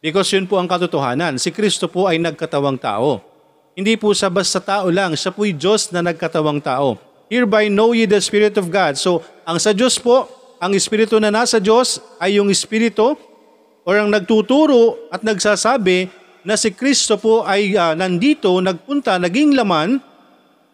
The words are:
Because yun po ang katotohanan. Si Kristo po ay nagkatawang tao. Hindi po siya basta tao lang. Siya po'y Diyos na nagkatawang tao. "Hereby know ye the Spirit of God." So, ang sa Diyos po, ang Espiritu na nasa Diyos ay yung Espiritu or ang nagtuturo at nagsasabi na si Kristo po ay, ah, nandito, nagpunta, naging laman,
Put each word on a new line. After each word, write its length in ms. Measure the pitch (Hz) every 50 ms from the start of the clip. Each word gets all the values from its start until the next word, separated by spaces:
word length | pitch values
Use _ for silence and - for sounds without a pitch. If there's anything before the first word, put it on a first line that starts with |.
Because 320 | - 165 151 196 190 - -
yun 160 | 190 190 185
po 80 | 208
ang 80 | 190 180
katotohanan. 720 | 175 180 180 180 170 - 151 139 123 123 135 170 170 139
Si 160 | 127 - 180 156
Kristo 320 | - 214 208 170 - -
po 240 | 160 - 175 185 190
ay 80 | 165
nagkatawang 640 | 160 170 170 151 - 165 151 - 147 143 143 135 127
tao. 400 | - 127 104 104 120 151 135 101 - - _ _ _ _ _ _ _ _ _
Hindi 240 | - 196 214 226 220
po 160 | 214 208 202
siya 160 | - - 196 175
basta 240 | 196 190 - -
tao 320 | 185 - - 196 208 190 185
lang. 240 | 165 185 196 180 160
Siya 160 | 143 - 190
po'y 240 | 180 - 208 208 185
Diyos 400 | 147 147 185 214 214 - - 180
na 80 | 180
nagkatawang 600 | 170 175 170 170 - 170 - 165 156 151 147 147 139
tao. 320 | 156 131 131 143 135 113 98 - _ _ _ _ _
"Hereby 400 | 208 247 247 208 208 214 214 214
know 240 | 202 196 220 226 240
ye 160 | 226 226 202
the 100 | 202 202
Spirit 380 | 180 - - 208 208 214 202
of 160 | 220 190 175 165
God." 240 | 202 185 156 139
So, 240 | 139 - 190 180 160 - - - - _
ang 160 | 165 165 170
sa 160 | - 214 214
Diyos 240 | 190 247 254 - -
po, 260 | - 247 233 262 240 - - - - - -
ang 160 | _ 175 185 202
Espiritu 480 | 196 - - 220 208 220 214 226 220
na 80 | 214 214
nasa 320 | 208 220 240 240 - 226
Diyos 400 | 196 202 220 240 254 240 - - - - -
ay 240 | - 165 190 202 202
yung 80 | 202 202
Espiritu 680 | 196 - - - 214 220 226 233 220 - 214 247 302 - - - _ _ _ _ _ _ _ _ _ _ _
or 100 | 175 190
ang 120 | 208 214 208
nagtuturo 1000 | 202 214 185 - 226 220 208 - 254 285 311 294 277 240 233 233 - - - - -
at 80 | 190
nagsasabi 880 | - 220 220 180 - 208 208 185 - 220 254 277 208 185 180 185 185 180 - - - _ _ _ _
na 120 | 175 214
si 160 | 208 - 226 190
Kristo 480 | - 247 269 277 - - - 220 202
po 240 | - 220 220 226 220
ay, 320 | - 196 202 208 196 190
ah, 160 | 208 175 165 160
nandito, 640 | 160 185 185 180 175 196 285 302 - - 196 180 185
nagpunta, 600 | 185 190 185 165 _ - 277 285 262 - 196 180
naging 320 | 180 175 175 247 302 302 285
laman, 480 | 262 233 202 180 156 151 185 262 269 - _ _ _ _ _ _ _ _ _ _ _ _ _